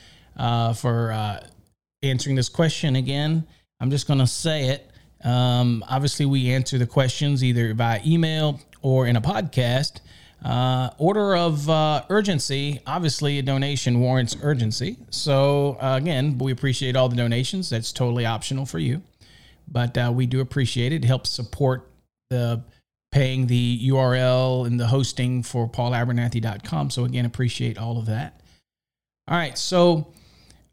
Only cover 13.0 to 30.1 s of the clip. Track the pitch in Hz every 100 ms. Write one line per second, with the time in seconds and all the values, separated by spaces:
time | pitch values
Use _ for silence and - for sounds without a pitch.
13 | 165 - 147 143 135 135 139 139 127 120
14 | 123 131 117 - 147 139 110 - 143 254
15 | - - 156 139 139 143 143 131 135 131
16 | 160 139 147 131 135 127 139 123 135 131
17 | 127 120 120 120 127 190 185 113 110 -
18 | 123 120 113 110 - 135 131 165 143 151
19 | - _ - - - _ - 123 120 123
20 | 120 123 123 131 127 143 123 120 123 160
21 | 120 131 - - 117 - 135 127 - _
22 | _ _ _ 127 117 117 - _ _ _
23 | _ 139 131 131 123 123 120 120 131 135
24 | 131 127 127 127 131 127 120 120 117 135
25 | 123 - 123 127 117 123 117 - 120 123
26 | 120 120 117 117 110 98 - 160 143 127
27 | 123 127 120 - 123 - 117 107 113 113
28 | 113 107 - - _ _ _ _ _ _
29 | _ _ - 170 151 123 - 180 175 160
30 | 151